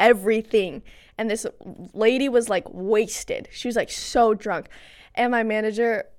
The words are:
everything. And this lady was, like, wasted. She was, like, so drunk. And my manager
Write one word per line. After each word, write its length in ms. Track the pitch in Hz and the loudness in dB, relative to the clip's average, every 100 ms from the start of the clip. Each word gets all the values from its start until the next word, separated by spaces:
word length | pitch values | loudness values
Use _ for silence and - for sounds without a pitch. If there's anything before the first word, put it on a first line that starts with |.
everything. 840 | 220 233 190 220 220 220 185 139 - - - - | 2 4 2 0 2 0 0 -4 -16 -20 -16 -8
And 140 | 220 | -4
this 160 | 220 - - - - - | -4 -6 -10 -16 -16 -14
lady 360 | - 220 262 277 | 0 2 4 2
was, 200 | 240 226 | 2 2
like, 160 | 196 - | -2 -4
wasted. 800 | - 190 214 214 - - - - | -8 0 2 2 -4 -8 -8 -8
She 160 | - 240 | -10 -4
was, 80 | 233 | -2
like, 140 | - | -4
so 440 | - - 254 233 | -6 -2 2 4
drunk. 320 | 214 220 175 - - - - - | 2 -2 -6 -8 -18 -20 -20 -10
And 160 | - 240 | -2 0
my 120 | 247 | 0
manager 600 | 220 214 214 214 233 214 - | 0 0 -2 0 0 0 -6